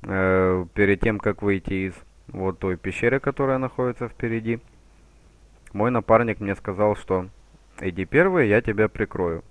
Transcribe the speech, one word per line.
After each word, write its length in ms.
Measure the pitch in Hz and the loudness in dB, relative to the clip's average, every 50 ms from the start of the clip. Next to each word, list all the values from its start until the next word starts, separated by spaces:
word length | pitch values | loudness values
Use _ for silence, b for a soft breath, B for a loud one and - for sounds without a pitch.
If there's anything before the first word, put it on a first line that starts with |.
Э, 640 | - - 95 95 95 92 92 92 92 92 92 92 90 85 _ | -8 -4 -2 0 2 2 4 4 4 4 2 0 -2 -6 _
перед 260 | - 104 98 101 92 | 0 2 2 4 2
тем, 200 | - 117 107 101 | 2 0 -2 0
как 240 | - 110 101 - - | -2 -4 -4 -2 0
выйти 460 | 101 98 95 92 - 101 95 92 95 | 0 0 0 -2 -6 -6 -4 -4 -6
из 40 | 90 - - - _ _ _ - | -8 -10 -20 -20 _ _ _ -16
вот 300 | - - 95 95 90 - | -10 -6 -4 -4 -4 -4
той 180 | - 98 92 | -4 -4 -4
пещеры, 440 | 87 _ 95 92 - - 120 123 135 | -4 _ -8 -6 0 0 0 0 0
которая 400 | - - 135 - 139 135 135 131 | -2 -4 -4 -2 -2 -2 0 -2
находится 480 | 131 123 - - 127 123 120 - 123 117 | -4 -6 -4 -4 -4 -4 -4 -6 -10 -10
впереди, 520 | - - - 117 113 113 110 113 117 117 - - _ - _ - _ _ - - _ - _ - _ _ - _ _ _ _ - - | -8 -8 -6 -4 -4 -4 -2 -4 -4 -4 -6 -16 _ -20 _ -20 _ _ -20 -20 _ -20 _ -20 _ _ -20 _ _ _ _ -12 -4
мой 180 | 98 104 120 | -2 0 2
напарник 480 | 127 120 101 - 113 110 120 113 107 - | 0 0 4 6 6 6 6 4 -2 -4
мне 160 | 107 98 98 | -4 -4 -4
сказал, 400 | - - 107 98 90 104 107 104 | -4 -4 -8 -2 2 2 2 2
что 320 | - - - 95 92 90 95 - - - _ _ - _ _ _ - | 0 -2 -2 -2 -2 -2 -6 -12 -20 -20 _ _ -20 _ _ _ -8
«Иди 260 | - 95 87 87 92 | -6 -6 -4 -4 -6
первый, 420 | - - 139 170 196 185 175 139 107 | 0 2 4 4 4 4 2 2 4
я 140 | 104 113 | 4 2
тебя 260 | 123 - 107 98 110 104 | 2 0 0 2 0 0
прикрою». 560 | - - 110 - - - 92 85 82 82 - - | 2 -2 -6 -6 -2 -4 -2 -2 -2 -4 -8 -14